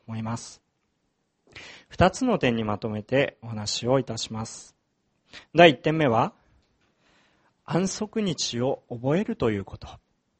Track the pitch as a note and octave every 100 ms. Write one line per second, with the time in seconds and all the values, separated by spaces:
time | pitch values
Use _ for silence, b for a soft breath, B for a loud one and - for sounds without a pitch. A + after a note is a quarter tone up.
0 | - A2 A2 A#2 - - _ _ _ _
1 | _ _ _ _ _ B B B B -
2 | F3+ - B3+ G3+ C3 A2+ G#2+ G#2 A2+ G#2+
3 | G#2 C3 C#3 - A#2 A2 G#2 - A#2+ C3+
4 | B2+ A2+ - A2 A2 - - _ _ _
5 | _ _ B B B D#3 F3 B2+ D#3 D#3+
6 | C#3+ A2+ E3+ - _ _ _ _ _ _
7 | _ _ _ _ _ _ - D#3+ F#3+ -
8 | G#3+ A3+ G3+ D3 - A#2 B2+ - _ A#2
9 | B2+ E3+ A3 A3+ A#2+ G2+ F#2 - - -
10 | _ _ _